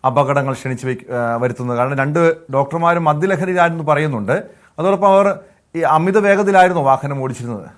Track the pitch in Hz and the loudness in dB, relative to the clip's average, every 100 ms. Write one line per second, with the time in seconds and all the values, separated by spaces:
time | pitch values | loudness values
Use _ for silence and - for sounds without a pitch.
0 | 131 123 135 143 135 127 131 123 131 127 | 0 0 0 0 -2 -6 -6 -6 -6 -8
1 | - 123 117 117 123 117 123 120 127 139 | -6 -4 -4 -2 -2 -2 -4 -2 -2 0
2 | 135 156 165 160 - 135 139 165 170 170 | -2 2 0 0 -4 -4 -2 0 0 2
3 | 160 151 185 180 185 180 170 165 151 147 | 0 0 0 -2 -2 2 2 0 -2 0
4 | 156 120 101 160 - - _ - 175 196 | 0 -4 -2 -4 -4 -20 _ -4 -2 2
5 | 196 196 202 185 - _ _ 165 156 156 | 4 4 2 -2 -12 _ _ -4 0 2
6 | 175 202 202 196 202 196 185 175 135 135 | 2 2 2 2 4 4 4 4 2 0
7 | 143 139 131 123 120 110 71 | 0 -6 -6 -8 -10 -10 -12